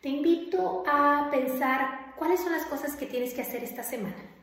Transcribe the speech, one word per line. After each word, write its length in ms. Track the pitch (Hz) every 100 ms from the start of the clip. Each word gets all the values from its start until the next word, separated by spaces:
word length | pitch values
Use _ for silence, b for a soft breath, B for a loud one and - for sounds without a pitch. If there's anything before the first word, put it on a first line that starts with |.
Te 80 | 277
invito 720 | 285 339 339 - 370 370 - -
a 440 | 294 285 294 285
pensar 800 | 277 254 262 269 262 262 - - -
cuáles 240 | 320 359
son 100 | 349
las 140 | 320 -
cosas 300 | 277 294 -
que 100 | 269
tienes 280 | 247 247
que 80 | -
hacer 220 | 247 240
esta 200 | 233 -
semana. 380 | 240 247 196 - - -